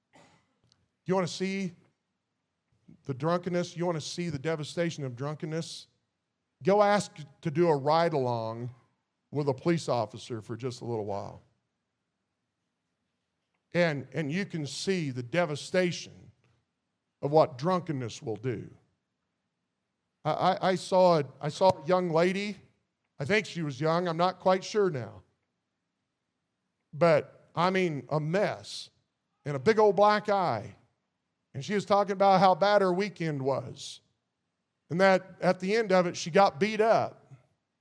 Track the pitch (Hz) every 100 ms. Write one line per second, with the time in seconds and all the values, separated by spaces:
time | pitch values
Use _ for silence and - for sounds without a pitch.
0 | _ _ _ _ _ _ _ _ _ _
1 | - 190 175 - 185 196 185 - _ _
2 | _ _ _ _ _ _ _ _ _ -
3 | - 127 156 175 180 175 175 156 175 165
4 | - - 175 147 156 160 143 - 170 151
5 | 135 117 143 151 165 160 165 - - _
6 | _ _ _ _ _ - 143 202 202 208
7 | 185 - 147 _ 165 143 175 147 135 160
8 | 170 156 123 120 113 113 123 123 _ _
9 | _ _ _ 135 143 127 170 170 - 123
10 | 107 113 - 113 104 117 127 123 113 113
11 | 104 101 98 85 _ _ _ _ _ _
12 | _ _ _ _ _ _ _ _ _ _
13 | _ _ _ _ _ _ _ 165 170 143
14 | 123 147 151 165 196 170 139 - - 190
15 | 147 127 120 165 170 143 - 185 180 -
16 | - 92 - _ _ _ _ _ _ _
17 | _ _ 143 156 165 123 160 185 175 147
18 | 117 - 143 107 123 104 - - _ _
19 | _ _ _ _ _ _ _ _ _ _
20 | _ _ - - 175 185 180 185 175 190
21 | 185 165 143 - 147 - 190 185 151 180
22 | 180 160 180 190 208 202 _ _ _ _
23 | _ - 131 214 202 170 151 123 156 165
24 | 180 165 180 185 190 190 190 214 196 143
25 | 104 101 - _ _ _ _ _ _ _
26 | _ _ _ _ _ _ _ _ _ 147
27 | 170 151 - - _ - 175 190 180 147
28 | 120 151 151 180 185 104 104 - - _
29 | _ _ _ _ 143 143 131 214 214 190
30 | 208 208 208 196 170 113 98 - _ _
31 | _ _ _ _ _ 131 139 208 190 202
32 | 202 190 196 190 190 175 196 208 190 180
33 | 208 - 165 147 135 127 123 - - -
34 | _ _ _ _ _ _ _ _ - 170
35 | 190 185 180 - 170 180 185 220 220 185
36 | 175 147 - 170 196 139 202 220 220 180
37 | 110 - _ - _ _ _ _